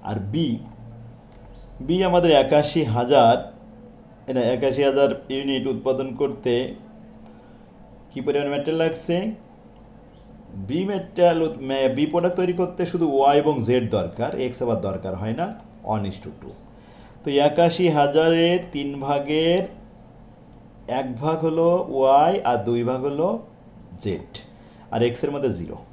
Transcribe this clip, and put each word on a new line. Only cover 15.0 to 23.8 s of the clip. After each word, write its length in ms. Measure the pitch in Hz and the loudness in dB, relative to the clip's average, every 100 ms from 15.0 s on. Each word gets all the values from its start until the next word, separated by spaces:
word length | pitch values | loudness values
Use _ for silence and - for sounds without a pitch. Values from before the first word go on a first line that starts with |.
| 95 85 | -8 -6
হয় 140 | 104 123 | -6 -4
না, 60 | 180 226 - - - | -6 -8 -18 -18 -6
ওয়ান 140 | 107 101 | -4 -4
is 80 | 90 | -10
to 80 | - 76 | -16 -18
টু। 80 | - - - - - - - - | -20 -20 -20 -20 -20 -20 -20 -12
তো 60 | - 139 143 | -2 2 2
একাশি 380 | 143 170 170 180 151 | 4 2 4 2 4
হাজারের 600 | 143 147 160 165 170 180 175 | 4 4 4 4 4 2 -2
তিন 160 | 143 143 139 135 | -6 -6 -6 -2
ভাগের 580 | 143 143 151 165 180 185 - - - - - - - - - - - - 123 | -2 0 0 2 2 0 -10 -20 -20 -20 -20 -20 -20 -20 -20 -20 -20 -8 -6
এক 80 | 131 120 | -6 -4
ভাগ 160 | 151 160 160 | -4 -2 -2
হলো 200 | 160 165 180 - 135 | 2 2 2 -2 0
ওয়াই 380 | 135 139 160 196 - | 4 6 4 2 0
আর 80 | 120 104 | -2 0
দুই 140 | 120 117 | -2 0
ভাগ 100 | 127 135 | -2 -4
হলো 180 | 143 170 226 - - - - | -2 -2 -2 -8 -20 -20 -20